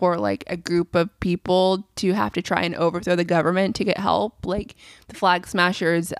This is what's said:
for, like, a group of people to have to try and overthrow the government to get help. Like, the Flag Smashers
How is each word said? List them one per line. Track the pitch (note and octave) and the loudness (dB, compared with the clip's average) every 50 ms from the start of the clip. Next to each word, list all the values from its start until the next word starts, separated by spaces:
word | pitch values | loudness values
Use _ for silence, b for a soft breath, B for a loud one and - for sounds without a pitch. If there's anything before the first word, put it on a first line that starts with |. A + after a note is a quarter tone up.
| F#3+ | 2
for, | F3 F3 E3 | 2 2 2
like, | G#2 G2+ G2 - - - | 0 -2 -2 -2 -4 -8
a | - | -10
group | F3 E3+ - F3 F3 F3 - - | -10 -6 -2 0 0 0 2 0
of | F3 E3+ G3 - _ | 0 0 0 -2 _
people | - F#3 F3 F3 - - F3+ F#3 F#3 F#3+ F#3+ F#3+ G3+ - _ | -2 -2 -2 -2 0 0 2 4 4 4 2 0 -2 -8 _
to | - - F#3 F3+ | -2 0 0 2
have | G#3 G#3+ G#3 - | 2 0 -2 -2
to | F3+ F3+ | -4 -4
try | - F#3 F3 - | -2 0 0 0
and | E3+ E3+ | -2 -2
overthrow | - - E3+ E3 F3 - F3+ F3+ | 0 0 0 0 -2 -2 0 0
the | E3+ F3 | 0 2
government | E3+ F3 E3+ D3+ D#3+ F3+ F#3 G3 F#3+ - | 2 2 2 2 2 2 0 0 0 -2
to | - G3 | -2 -2
get | G#3 F3 - | -2 -2 -2
help. | G3 - E2 G3 G#3 G#3+ - _ - | 0 0 0 0 0 -2 -6 _ -6
Like, | F3+ F#3 G#3 - - - B B B B B B | -4 -4 -4 -6 -8 -14 B B B B B B
the | B - | B -10
Flag | - - F#3 F3+ F3+ F3+ | -2 2 2 2 2 -2
Smashers | - - G3 F3 F3+ F#3+ - F#3 E3 E3+ E3+ E3 E3+ - | -4 0 2 2 2 2 0 0 0 2 0 0 -2 -6